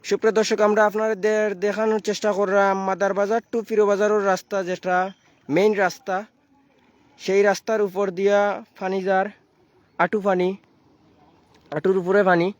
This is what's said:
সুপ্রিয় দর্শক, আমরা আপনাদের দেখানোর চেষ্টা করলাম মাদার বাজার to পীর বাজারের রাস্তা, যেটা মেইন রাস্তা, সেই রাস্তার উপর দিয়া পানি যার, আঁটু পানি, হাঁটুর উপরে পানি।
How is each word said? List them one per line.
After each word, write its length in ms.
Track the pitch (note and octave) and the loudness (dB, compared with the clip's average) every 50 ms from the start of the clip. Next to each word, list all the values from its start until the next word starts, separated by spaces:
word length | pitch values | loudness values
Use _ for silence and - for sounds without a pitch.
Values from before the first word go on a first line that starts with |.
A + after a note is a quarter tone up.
| - | -4
সুপ্রিয় 300 | - G3+ G3 - A3 F#3+ A3 | -4 -4 0 0 0 2 2
দর্শক, 200 | G#3+ - A3+ G3 G#3+ | 0 0 0 2 2
আমরা 140 | G#3 G#3+ G#3+ G#3+ | 2 4 4 2
আপনাদের 580 | G#3 G3 G#3+ A3 A3 A3 F#3 F3+ G#3+ G#3+ G#3+ G#3+ G#3+ G#3 F3+ F#3+ | 2 2 -2 -2 -2 -2 -2 -2 0 0 0 -2 -2 -4 -4 -4
দেখানোর 360 | G#3 F#3+ G#3 A3 A3 A3 G#3+ G3+ | -4 -2 -2 -2 0 -2 -2 -2
চেষ্টা 220 | G#3+ G3+ - - G#3+ G3+ | -4 -6 -2 -2 -2 0
করলাম 360 | F#3+ G3+ F#3 G3 G3+ G3 G3 G3 G3 F#3+ | 0 0 2 2 2 2 2 2 0 -2
মাদার 260 | F#3+ F#3+ E3+ G3 G3 G3 | -4 -2 -2 -2 -2 0
বাজার 280 | G3 G3+ G3 A3+ A#3 - _ | -2 -2 0 -2 -4 -4 _
to 60 | - A#3 G#3 | -6 -6 -4
পীর 120 | - A3 G#3+ G#3+ G3+ | -2 0 2 2 2
বাজারের 340 | G3+ F#3+ G#3 G#3 G#3+ G#3+ G3 G3 | 2 2 2 0 0 2 2 0
রাস্তা, 260 | F#3 F#3 - _ G3+ G3 F#3 | 0 -2 -4 _ -6 -6 -4
যেটা 340 | F3 F#3 - - F#3 F3+ F3+ F#3 G3 G3 _ _ _ _ _ _ - | -4 -8 -6 -4 -2 0 0 -2 -2 -8 _ _ _ _ _ _ -2
মেইন 220 | C#3+ E3+ G3 G#3+ G#3+ G3 G3 | 0 2 2 2 2 2 0
রাস্তা, 320 | F3 - - _ - F#3 F#3+ G#3+ _ _ _ _ _ _ _ _ _ _ _ _ _ _ _ _ _ _ _ | -2 -2 -6 _ -8 -8 -8 -8 _ _ _ _ _ _ _ _ _ _ _ _ _ _ _ _ _ _ _
সেই 220 | - - F#3+ G3+ G3+ G#3 | -4 0 2 2 4 2
রাস্তার 300 | F#3+ - _ - A3 G#3+ G#3 | 2 0 _ -4 -2 -2 -2
উপর 180 | G3 F3+ F#3+ G3+ F#3+ F3 | -2 -2 -4 -4 -4 -4
দিয়া 220 | F3+ G3 G3+ G3+ G3+ G3+ G3+ F#3+ G#3+ A#3 _ _ - | -2 0 2 2 2 2 0 -2 -6 -12 _ _ -10
পানি 200 | G3 F#3 F#3+ G3 F#3 | -6 -6 -4 -4 -2
যার, 200 | F#3+ F#3+ F#3+ G3 G#3 - _ _ _ _ _ _ _ _ _ _ _ _ - | 0 0 0 0 -2 -8 _ _ _ _ _ _ _ _ _ _ _ _ -2
আঁটু 200 | E3+ F3 - G#3+ F#3+ | -2 0 0 -2 0
পানি, 240 | G3+ F#3+ F3+ F3+ F#3 G3 - _ _ _ _ _ _ _ _ _ _ _ _ _ _ _ _ _ _ _ _ _ _ | 0 0 2 0 -2 -2 -6 _ _ _ _ _ _ _ _ _ _ _ _ _ _ _ _ _ _ _ _ _ _
হাঁটুর 260 | D3 D3+ - F#3+ F#3+ F#3+ | -8 -2 0 0 0 0
উপরে 220 | F3 F3 F#3+ G#3 G3+ F#3 | 0 2 2 4 4 4
পানি। 200 | F3+ E3+ E3+ F#3+ G#3 | 4 4 2 -2 -4